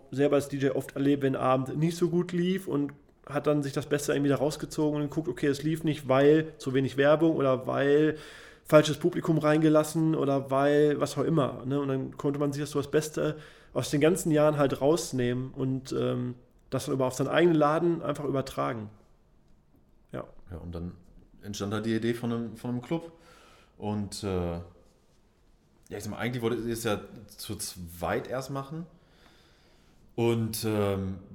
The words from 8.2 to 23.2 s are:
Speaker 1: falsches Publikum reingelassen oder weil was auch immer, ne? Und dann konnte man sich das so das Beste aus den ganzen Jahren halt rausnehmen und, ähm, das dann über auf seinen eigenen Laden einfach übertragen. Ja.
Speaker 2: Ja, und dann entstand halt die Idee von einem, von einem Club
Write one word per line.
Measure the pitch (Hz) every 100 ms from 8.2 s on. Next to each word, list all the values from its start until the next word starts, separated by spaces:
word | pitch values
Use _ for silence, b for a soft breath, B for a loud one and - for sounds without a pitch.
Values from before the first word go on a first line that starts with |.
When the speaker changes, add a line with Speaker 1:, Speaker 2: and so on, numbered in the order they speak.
| B B B B -
Speaker 1:
falsches | 151 151 135
Publikum | 175 - - 156
reingelassen | 151 156 156 156 156 165 160 151
oder | 139 139 135
weil | 135 143 147 151 143
was | 139 -
auch |
immer, | 127 160 123 120
ne? | - 143
Und | 139
dann | 135 131 -
konnte | 143 143
man | 147
sich | 143
das | 147
so | 147
das | 139
Beste | 156 156 165 151 156 B B B
aus | - 127
den | 147
ganzen | 151 180 170
Jahren | 151 151 147
halt | 139 131
rausnehmen | 139 165 - 127 120 123 131
und, | 139 131 131 131
ähm, | 131 123 123 123 123 - _ _
das | 131 151
dann | 135
über | 127
auf |
seinen | - 135
eigenen | 147 175 160
Laden | 147 160 170 165
einfach | 117 147 143
übertragen. | 135 131 - 139 117 104 - _ _ _ _ _ _ _ _ _ _ _
Ja. | 62 - - -
Speaker 2:
Ja, | 80
und | 82
dann | 87 87 90 - - - -
entstand | 101 101 101
halt | 107 110
die |
Idee | 113 117 117
von | 117
einem, | 117 117 113
von | 123
einem | 120
Club | - 165 165 b